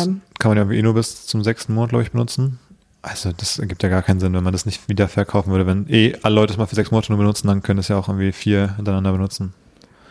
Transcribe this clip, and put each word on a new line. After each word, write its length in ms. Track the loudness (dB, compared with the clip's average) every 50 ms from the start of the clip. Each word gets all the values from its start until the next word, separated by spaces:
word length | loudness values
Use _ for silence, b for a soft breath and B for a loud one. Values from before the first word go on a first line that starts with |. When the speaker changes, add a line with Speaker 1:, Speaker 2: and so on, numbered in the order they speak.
| 0
Speaker 1:
bleiben. 180 | -2 -4 -6 -8 _ -8 -2
Speaker 2:
kann 120 | 0 2
man 60 | 4
ja 60 | 4 2
irgendwie 160 | 2 2 2
eh 40 | 2
nur 120 | 2 2
bis 320 | 2 0 -2 -6 -12 -10
zum 180 | -6 -4 -2 0
sechsten 300 | -2 -2 -4 -4 -2 -2
Monat, 160 | 0 0 0
glaub 120 | 0 0 0
ich, 80 | 0 -2
benutzen. 460 | -2 -2 -2 -2 -2 -2 -2 -2 -6 _ _ -20 _ _ _ _ _ -14
Also 280 | -12 -10 -6 -4 -4 -4
das 260 | -4 -6 -6 -6 -4
ergibt 220 | -6 -6 -4 -2 0
ja 60 | 0
gar 140 | 2 2 2
keinen 160 | 2 2 2
Sinn, 120 | 2 0 0
wenn 80 | 0 0
man 100 | 0 0
das 140 | -2 -2
nicht 220 | -6 -8 -8 -6 -4
wieder 180 | 0 0 0 0
verkaufen 440 | 0 -2 -2 0 0 -2 0 2 2
würde. 140 | 2 2
Wenn 200 | 2 0 -2 -2 0
eh 280 | 2 4 4 4 2 0 0
alle 120 | 2 4
Leute 180 | 4 4 2 2
es 60 | -2
mal 80 | -4
für 80 | -2 0
sechs 160 | -2 0 2
Monate 220 | 0 0 0 0 0
nur 60 | 2
benutzen, 280 | 2 2 0 0 0
dann 160 | 0 0 0 0
können 160 | 0 -2 0
es 100 | 0 0
ja 80 | 0
auch 120 | -2 0 -2
irgendwie 240 | -2 -2 0 -2 -2
vier 420 | -2 0 2 2 2 2 0 -2
hintereinander 360 | -4 -2 -2 0 0 0 0 0
benutzen. 420 | 0 -2 -2 -4 -6 -8 -8 -10 _ _ _ _ B B B B B B B